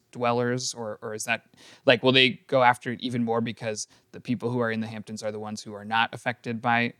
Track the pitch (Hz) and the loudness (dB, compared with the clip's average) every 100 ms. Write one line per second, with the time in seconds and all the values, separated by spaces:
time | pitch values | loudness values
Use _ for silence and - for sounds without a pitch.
0 | _ 117 120 120 120 127 123 120 110 107 | _ -4 0 2 0 -2 -4 -8 -10 -10
1 | 117 107 - 113 _ _ - - - 123 | -10 -8 -4 -4 _ _ -20 -2 4 6
2 | 131 131 131 - - 135 123 123 131 113 | 6 6 6 2 -2 4 4 4 -2 -6
3 | 127 120 117 117 117 110 117 107 - _ | -6 -4 -2 -2 -2 -6 -8 -8 -10 _
4 | _ 107 - 127 147 123 113 113 110 110 | _ -16 -6 -4 -2 -2 -2 -2 -6 -10
5 | 104 110 107 107 107 107 113 101 104 113 | -14 -10 -8 -8 -10 -12 -12 -14 -2 2
6 | 113 123 127 117 123 117 120 117 120 | 2 0 -6 -6 -6 -4 2 2 2